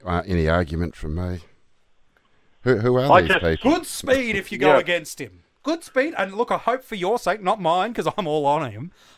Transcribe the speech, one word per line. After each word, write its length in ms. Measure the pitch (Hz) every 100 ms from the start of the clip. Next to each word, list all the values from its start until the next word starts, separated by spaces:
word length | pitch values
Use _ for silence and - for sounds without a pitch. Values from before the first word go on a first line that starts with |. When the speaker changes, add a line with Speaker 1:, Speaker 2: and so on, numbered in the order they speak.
Speaker 1:
uh, 180 | 90 87 95
any 220 | 87 78
argument 460 | 85 80 80 85 -
from 180 | 80
me. 260 | 82 90 90 - _ _ _ _ _ _ _ _ _ _ _
Who, 140 | 123 110
who 200 | 120 123
are 140 | 139
Speaker 2:
I 120 | 175
Speaker 1:
these 80 | 170
Speaker 2:
just 140 | 185
Speaker 1:
people? 260 | 82 80 262
Speaker 3:
Good 140 | 339 -
speed 500 | - - 269 233 202
if 160 | 190
you 60 | 202
go 140 | -
Speaker 2:
Yeah. 40 | 135
Speaker 3:
against 420 | 147 175 156 -
him. 220 | 117 90 _ _
Good 220 | 277 330
speed. 300 | - 262 302 320
And 180 | 196
look, 160 | 196 240
I 80 | 180
hope 240 | - 262
for 100 | -
your 240 | 208 175 233
sake, 240 | 180 208
not 180 | 185 208
mine, 320 | 165 180 214
'cause 140 | 233 156 -
I'm 100 | 165
all 200 | 151 139
on 240 | 147 131
him, 220 | 104 170 _ _